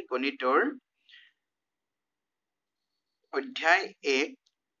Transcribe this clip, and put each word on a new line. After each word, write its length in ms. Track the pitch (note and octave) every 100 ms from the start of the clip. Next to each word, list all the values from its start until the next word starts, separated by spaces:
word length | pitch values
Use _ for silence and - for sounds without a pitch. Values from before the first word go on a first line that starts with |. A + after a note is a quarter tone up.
| F3+
গণিতৰ 500 | B2+ C3+ C3+ B2+ C#3+ B3+ C4 _ _ _ - - _ _ _ _ _ _ _ _ _ _ _ _ _ _ _ _ _ _ _ _
অধ্যায় 500 | C#3 C#3 - D#3+ F#3 F#3+ - C#3+
এক, 160 | C3+ C#4 C4 _ _ _ _